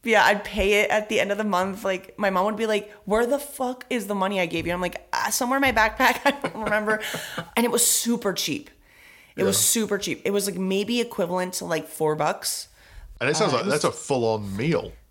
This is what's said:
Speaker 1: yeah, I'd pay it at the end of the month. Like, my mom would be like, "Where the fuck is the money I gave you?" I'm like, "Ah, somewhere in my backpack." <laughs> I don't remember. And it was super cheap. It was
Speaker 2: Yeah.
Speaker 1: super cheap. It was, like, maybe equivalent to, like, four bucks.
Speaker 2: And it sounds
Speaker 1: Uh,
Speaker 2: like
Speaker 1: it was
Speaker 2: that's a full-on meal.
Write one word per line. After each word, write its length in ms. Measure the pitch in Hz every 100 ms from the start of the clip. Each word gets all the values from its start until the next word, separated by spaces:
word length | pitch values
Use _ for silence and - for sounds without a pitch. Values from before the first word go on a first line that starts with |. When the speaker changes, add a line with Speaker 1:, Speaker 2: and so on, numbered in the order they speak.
Speaker 1:
yeah, 200 | 233 220
I'd 200 | 165 202
pay 380 | - 190 196 208
it 80 | 208
at 180 | 214 214
the 100 | 214
end 120 | 196
of 60 | 202
the 60 |
month. 400 | 214 180 190 196
Like, 320 | 196 185 - -
my 140 | 202
mom 140 | 185 196
would 100 | 214
be 100 | 226
like, 260 | 214 202 - -
"Where 200 | 214 240
the 140 | 277
fuck 440 | 285 - 254 254 -
is 160 | 254 196
the 80 |
money 240 | 202 190 196
I 80 | 175
gave 180 | 165 165
you?" 40 |
I'm 80 | 175
like, 240 | 180 - -
"Ah, 180 | - -
somewhere 240 | 208 247 269
in 60 |
my 100 | 277
backpack." 480 | 226 214 220 254 -
<laughs> 40 |
I 60 | 285
don't 320 | 294 - 196
remember. 380 | 214 208 214 214 - 170 - - 165 -
And 80 | 233
it 60 |
was 120 | -
super 480 | - - 233 233 202
cheap. 380 | 185 - 143 - - _ - - - - -
It 60 |
was 140 | 190 196
Speaker 2:
Yeah. 60 | - 233
Speaker 1:
super 160 | 208 202
cheap. 240 | 196 151
It 60 | -
was, 160 | 202 196
like, 100 | 180
maybe 440 | 185 190 208 240
equivalent 540 | 233 - 170 180 180
to, 100 | 185 180
like, 220 | 160 151
four 260 | - 156
bucks. 540 | 151 151 - - - - - - - - -
Speaker 2:
And 80 | 123
it 80 | 156
sounds 160 | -
Speaker 1:
Uh, 40 | 123
Speaker 2:
like 80 |
Speaker 1:
it 20 | 185
was 80 | 151
Speaker 2:
that's 20 |
a 80 | -
full-on 640 | - - 135 113 110 101 98
meal. 360 | 139 156 - - _